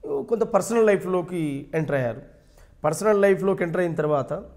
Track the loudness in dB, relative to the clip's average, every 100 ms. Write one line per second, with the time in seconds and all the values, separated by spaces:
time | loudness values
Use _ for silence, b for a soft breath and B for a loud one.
0 | -4 -6 -2 -2 0 0 0 2 4 4
1 | 0 -4 -2 -4 -4 -6 -6 -4 -2 -2
2 | -2 -6 -14 -20 b b b b -2 0
3 | 2 4 4 4 2 0 0 0 -2 0
4 | 0 0 -2 -8 -10